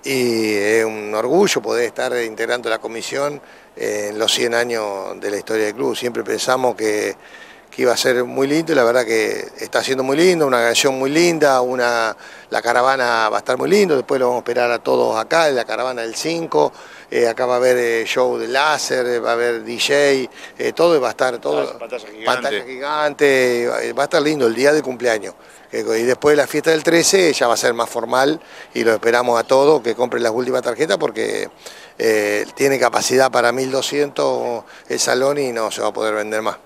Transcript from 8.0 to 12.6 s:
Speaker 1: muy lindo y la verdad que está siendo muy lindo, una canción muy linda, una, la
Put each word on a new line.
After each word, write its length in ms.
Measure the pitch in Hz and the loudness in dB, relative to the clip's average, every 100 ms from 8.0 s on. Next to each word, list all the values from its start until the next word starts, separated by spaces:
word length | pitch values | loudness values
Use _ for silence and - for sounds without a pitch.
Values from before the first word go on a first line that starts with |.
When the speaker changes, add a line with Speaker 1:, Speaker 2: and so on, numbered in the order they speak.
| 127 123 | 2 0
Speaker 1:
muy 240 | 123 127 139 | -2 -2 0
lindo 240 | 151 165 | 0 2
y 20 | |
la 80 | 151 | 2
verdad 220 | 117 123 | 4 2
que 420 | 113 113 104 101 - - | 2 0 0 -4 -8 -14
está 240 | 113 123 | -4 -4
siendo 180 | 120 131 | -2 -2
muy 140 | 131 143 | 0 2
lindo, 320 | 180 170 143 | 4 4 2
una 120 | 123 | 2
canción 380 | 117 117 139 131 | 2 2 0 0
muy 120 | 135 | 0
linda, 500 | 151 175 165 147 131 | 2 2 4 4 4
una, 540 | 123 127 120 117 113 104 - - - | 2 0 0 0 -2 -4 -16 -20 -6
la 100 | 113 | -4